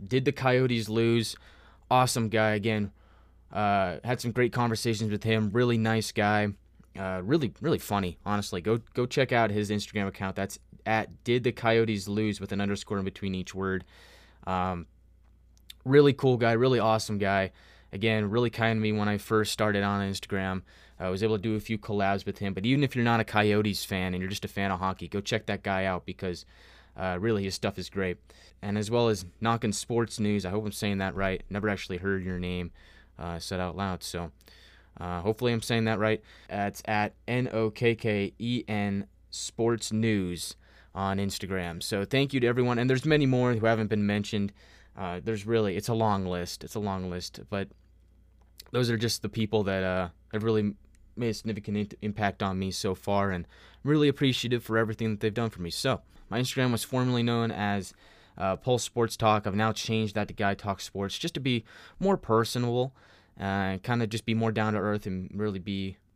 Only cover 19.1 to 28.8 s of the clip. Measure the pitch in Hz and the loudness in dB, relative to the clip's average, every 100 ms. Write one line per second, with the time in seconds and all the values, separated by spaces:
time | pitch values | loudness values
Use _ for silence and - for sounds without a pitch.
19.1 | 101 - 110 107 - 107 101 101 101 98 | -2 2 2 2 0 2 2 2 0 0
20.1 | 98 - 98 95 92 - - - - 92 | -4 -4 -4 -2 -4 -8 -20 -20 -8 -4
21.1 | 95 110 110 110 107 - 110 - 101 98 | 0 0 0 0 -2 -2 -6 -2 0 0
22.1 | 98 101 - 98 92 113 139 135 123 120 | 0 -4 -6 -6 -2 2 2 2 2 2
23.1 | 113 110 107 104 104 104 92 - 95 92 | 2 2 4 4 4 2 0 -4 -2 -2
24.1 | 90 95 101 101 - 98 92 95 92 87 | -4 -4 -6 -6 -2 -2 0 -2 -4 -6
25.1 | 101 101 110 - 98 101 95 95 90 - | -6 -2 -4 -2 -6 -2 0 0 -2 -6
26.1 | 90 95 87 - - - - - - 92 | -8 -6 -8 -12 -20 -20 -20 -18 -8 -4
27.1 | 90 113 107 98 - 104 95 90 101 92 | -2 0 0 0 -2 -4 -6 -8 -4 -4
28.1 | 87 - - - - 101 104 | -4 -12 -20 -20 -12 -4 -2